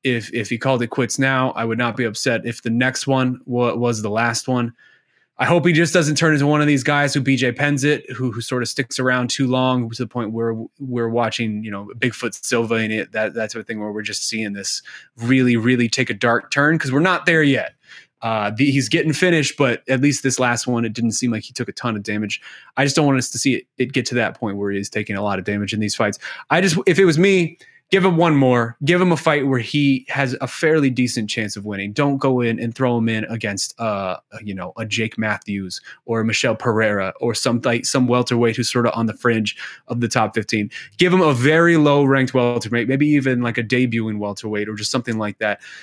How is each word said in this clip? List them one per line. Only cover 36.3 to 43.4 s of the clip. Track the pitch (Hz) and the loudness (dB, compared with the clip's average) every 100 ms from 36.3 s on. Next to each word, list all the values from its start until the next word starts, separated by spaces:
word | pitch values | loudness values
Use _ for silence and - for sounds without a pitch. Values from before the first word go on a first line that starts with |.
| 113 127 | 0 0
Pereira | 110 123 110 110 101 95 - | 0 0 2 2 0 -4 -4
or | 120 | -2
some, | 110 127 117 | 0 0 0
like, | 120 120 | 0 0
some | - 139 123 | 0 0 2
welterweight | 123 120 120 117 113 | 2 2 2 2 0
who's | 117 | -2
sorta | 123 117 | 0 0
on | 117 113 | 0 -2
the | |
fringe | - 120 113 104 - - - - | 0 0 2 0 -6 -14 -16 -8
of | 120 | -4
the | 117 | -2
top | 127 107 | 0 0
fifteen. | - 101 110 104 - - - | -2 -2 -2 -2 -6 -10 0
Give | 180 | 4
him | 185 | 4
a | 160 | 4
very | 123 135 160 170 165 | 4 4 6 6 6
low-ranked | 147 143 139 135 127 | 6 4 4 4 2
welterweight, | 131 120 120 107 120 120 | 2 2 0 -2 -2 0
maybe | 135 151 | 2 4
even, | 147 131 123 | 4 2 0